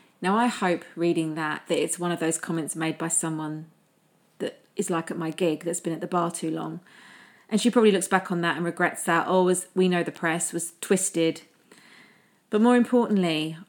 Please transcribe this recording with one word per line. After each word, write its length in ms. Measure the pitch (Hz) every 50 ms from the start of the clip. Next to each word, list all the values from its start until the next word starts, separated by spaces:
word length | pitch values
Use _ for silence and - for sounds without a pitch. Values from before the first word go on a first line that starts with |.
| _ _ _ _
Now, 160 | - 185 202
I 120 | 226 240
hope 360 | 240 - - 202 180 170 - - - -
reading 400 | 170 170 170 165 165 160 156 151
that, 320 | 160 156 151 151 - -
that 100 | - 170 143
it's 200 | 156 165 - 175
one 120 | 175 175
of 80 | 170 151
those 200 | 165 160 165 -
comments 360 | - - 165 165 147 - -
made 220 | 160 160 160 160
by 100 | - 165
someone 600 | 165 - - - 165 156 156 156 151 156 156 160 - _ _ _ _ _ _ _ _ _ _ _ _ _ -
that 180 | - - - - _ _ _
is 140 | - 196 -
like 220 | 175 165 165 -
at 60 | -
my 120 | 175 165 160
gig 340 | 160 - 185 165 156 151 175
that's 160 | 170 170 -
been 140 | - 170 160
at 80 | 160
the 60 | 175
bar 240 | 170 185 175 170 170
too 180 | 175 - 165 160
long. 300 | 160 160 156 160 165 175 - _ - - - - - - - - _ _ _ -
And 120 | 226 202
she 80 | - 240
probably 220 | - 247 220 214
looks 160 | 190 180 185
back 240 | - 196 185 185 -
on 100 | 180 170
that 140 | 170 170 139
and 100 | 156 175
regrets 380 | 170 - - 180 165 - - -
that. 240 | 180 165 165 -
Oh, 200 | - 185 185 180
as 200 | 180 180 180 - - -
we 120 | 185 185
know, 140 | 180 180 175
the 100 | 170 170
press 400 | - - - 165 160 175 - -
was 220 | - 170 - - - _
twisted. 600 | - - 202 185 - - - 170 165 160 156 - - _ _ _ _ _ - - - - - - - _ _ _ _ _ _ _ _ -
But 120 | - 208
more 140 | 226 240 247
importantly, 800 | 247 233 - 254 240 226 - 214 190 180 165 160 156 156 160 160 165 -